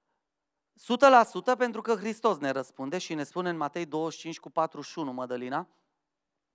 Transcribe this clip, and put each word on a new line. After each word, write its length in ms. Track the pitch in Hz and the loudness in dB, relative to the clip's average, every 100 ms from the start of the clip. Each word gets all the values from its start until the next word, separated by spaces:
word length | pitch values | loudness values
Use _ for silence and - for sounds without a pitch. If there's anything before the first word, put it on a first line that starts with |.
| _ _ _ _ _ _ _ _ | _ _ _ _ _ _ _ _
Sută 340 | - 240 277 | -2 6 8
la 140 | 254 | 8
sută 320 | 220 180 214 254 | 6 0 0 0
pentru 260 | 247 220 | 0 -2
că 140 | 220 220 | -2 -2
Hristos 420 | 220 214 226 165 | -2 0 0 0
ne 120 | 143 | 0
răspunde 480 | 135 123 - 135 180 | -2 -4 -8 -6 -6
și 160 | - | -6
ne 100 | 156 | -6
spune 260 | 139 175 180 | -6 -4 -4
în 80 | 165 | -4
Matei 280 | 147 170 165 | -4 -6 -6
douăzeci 280 | 156 160 | -4 -4
și 60 | 156 | -6
cinci 200 | 165 160 | -12 -12
cu 100 | 160 | -8
patruzeci 420 | 165 160 147 139 | -2 -2 -4 -12
și 80 | - | -8
unu, 120 | 143 | -8
Mădălina. 560 | 127 127 123 123 143 180 _ _ _ _ _ _ _ _ | -6 -6 -6 -6 -6 -8 _ _ _ _ _ _ _ _